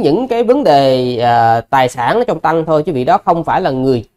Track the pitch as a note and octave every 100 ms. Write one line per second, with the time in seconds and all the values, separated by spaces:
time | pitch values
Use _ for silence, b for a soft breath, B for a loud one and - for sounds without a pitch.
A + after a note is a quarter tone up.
0 | D#3+ F3+ B3+ A#3 A3+ C#4 G3 C#3+ C3+ C3
1 | B2 A#2+ A#2+ A#2 A2+ A#2 - C3+ B2+ -
2 | A#2+ G#3 A#3+ D#3+ D#3 E3 D#3+ D#3 D#3 C3+
3 | C3 G3 - E3+ D3 D3 F3 C3 C3 B2
4 | -